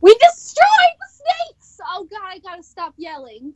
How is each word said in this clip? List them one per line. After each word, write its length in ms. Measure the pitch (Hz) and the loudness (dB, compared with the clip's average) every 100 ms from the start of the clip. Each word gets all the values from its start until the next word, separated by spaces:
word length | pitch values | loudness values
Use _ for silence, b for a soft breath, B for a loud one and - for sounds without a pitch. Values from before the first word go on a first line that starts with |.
We 140 | 349 | 6
destroyed 800 | 453 679 679 - - 762 855 719 679 | 6 4 0 -14 -2 0 2 0 0
the 80 | 762 | -18
snakes! 680 | _ 587 659 679 _ _ _ | _ -10 -8 -8 _ _ _
Oh 220 | 330 370 349 | -16 -16 -16
god, 120 | 403 | -18
I 140 | 381 370 | -20 -20
gotta 240 | 381 349 | -20 -20
stop 320 | 330 - 339 _ | _ -18 -18 _
yelling. 580 | 330 311 262 220 262 | -20 -20 -20 -20 -20